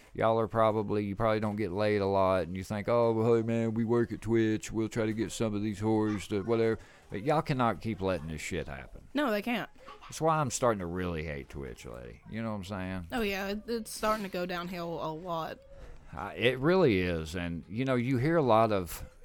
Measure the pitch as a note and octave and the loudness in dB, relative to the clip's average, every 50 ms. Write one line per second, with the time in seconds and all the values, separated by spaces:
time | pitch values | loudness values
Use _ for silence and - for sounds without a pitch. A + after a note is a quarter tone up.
0 | - - - - A2 A2+ A2+ A2+ A2+ G#2 - A#2 A2 A2 G#2+ A2 G#2 G2+ G#2 G#2 | -20 -12 -4 2 2 4 4 4 2 2 4 4 4 6 4 2 0 0 0 -2
1 | G#2 G2+ G2 G2+ A#2 A2 G#2+ G#2+ G#2+ G#2+ G#2 G#2 G#2+ F2+ F2 G2+ G#2+ G#2+ G#2 G2+ | 0 -2 -2 0 2 2 2 2 0 -2 -2 -2 -2 -2 0 0 2 2 4 4
2 | G2 G2 G2 G2 F#2+ F#2 F#2+ F#2 E2+ E2 F#2 F#2 F2 - A2 G#2 G2 - A#2 A#2+ | 2 2 4 4 4 4 4 2 2 -2 -4 -6 -6 -4 -4 -4 0 2 2 4
3 | A#2 A#2 A2+ A2+ A2 A#2+ A#2 A#2 A2+ A#2 A2+ A#2 A2+ A2+ G#2+ A2+ A#2 G#2+ A#2+ A#2+ | 4 4 4 4 4 4 4 4 4 2 0 0 0 0 0 0 0 2 4 2
4 | A#2 - G#2 E2+ - G#2+ A2+ A2+ A2+ A2 A2 G#2 - - G2 A2 A2 G#2 - A#2 | 2 0 -2 -6 -2 2 2 4 4 4 2 0 -4 -4 -4 -2 -2 -2 0 0
5 | A2 A2 G#2+ A2 G#2+ E2+ - - A#2 A2 G#2 G2+ G#2 A2 G2+ F#2+ G#2+ A2 A2 G#2+ | 0 0 0 -2 -2 -4 -2 -2 -2 -2 0 0 -2 -2 -2 0 0 2 4 4
6 | G#2+ G#2+ G#2+ G2 F2 - G#2+ G2+ F#2 A2 A#2 A2+ A2+ A2+ A2+ A2 - - - - | 4 2 0 -2 -2 -2 -2 -2 2 2 2 4 4 2 2 0 -4 -16 -20 -20
7 | - - - G#2 G2+ D3 D3+ D#3 D#3 - D3 B2+ B2 A#2 G2+ D#2 - A2+ G#2+ F#2 | -18 -10 -10 -6 0 0 0 0 2 0 0 2 2 0 0 0 -4 -6 -4 -2
8 | F#2+ F#2+ F#2 D#2+ D2 D#2+ D#2 D2+ - - F#2 D#2+ C#2+ D2 C#2 C2 C2 - - - | 0 0 0 -2 -4 -6 -8 -8 -6 -6 -4 -4 -6 -6 -10 -12 -12 -16 -16 -18
9 | - - - C4+ D4+ C4+ D#4+ D4+ - B3 B3+ G3+ D3 - - - - - - - | -16 -6 -4 -2 0 0 0 -2 -2 -4 -4 -4 -6 -8 -12 -20 -20 -20 -20 -18
10 | - - - - D#3 D#3+ D#3+ D#3 D3 A#2+ - - C3 A#2+ A2 G2+ F2+ E2+ E2+ F#2 | -16 -14 -6 0 2 2 2 2 0 0 0 2 2 2 2 2 -2 -4 -2 -2
11 | F2+ F2+ E2+ D#2 D#2 D#2+ D2 C#2+ C2 - - D2+ C2+ B1 A#1 - - B1+ A#1 B1 | -2 -2 -2 -2 -4 -4 -6 -8 -10 -10 -10 -10 -10 -10 -10 -12 -14 -14 -14 -12
12 | A#1+ A#1 A1+ - - - - A2 A2+ A2+ G#2+ G2+ F#2 F2+ G#2 F#2 F#2 F#2 F#2 F#2 | -14 -14 -16 -18 -16 -12 -10 -8 -6 -6 -6 -8 -8 -8 -6 -6 -6 -6 -6 -6
13 | F2 E2 C4 B3 A3 G3+ G3 F#3+ G3 G3 G#3 G#3+ - A3 A#3 A3+ A3 - - - | -8 -6 -6 -4 -4 -2 -4 -4 -4 -6 -6 -8 -6 -6 -6 -6 -6 -8 -8 -4
14 | - G#3+ A3 A3 G3+ F#3 - F3+ F3+ F3+ F3+ F3 F3 F3 F#3 F3 E3+ E3+ E3 - | 0 0 0 0 -2 -6 -4 -4 -4 -4 -4 -6 -6 -8 -8 -8 -6 -6 -6 -6
15 | - D#3 D#3 D#3 F3+ F3+ E3+ D#3+ D#3 - - - - - - - - - - - | -6 -6 -6 -8 -6 -6 -6 -4 -4 -6 -8 -12 -14 -20 -18 -16 -16 -16 -16 -16
16 | - - - - F#2 G2+ D#2 E2+ G#2+ B2 B2+ B2 C3 D#3+ F3+ F#3+ F3 C3 G#2 F#2 | -16 -14 -10 -10 -8 -8 -4 2 2 2 2 2 2 2 4 6 6 6 6 4
17 | F2+ F2+ E2+ D#2+ D#2+ D#2+ E2 F2+ F2 F2 E2+ D#2+ - - F#2 A#2 C3 C3+ C3 B2 | 4 2 0 -2 -2 -4 -4 -4 -4 -4 -4 -6 -8 -8 -6 -4 -2 0 0 0
18 | A#2+ C3 C3+ A#2+ B2 D#3 E3 E3+ C#3+ A#2+ A2 A2 A2+ A2 G#2 F#2+ F2+ D#2+ - - | 2 0 0 0 2 2 2 4 6 6 6 6 6 6 4 2 0 -2 -8 -12
19 | - - - - - | -12 -14 -16 -20 -20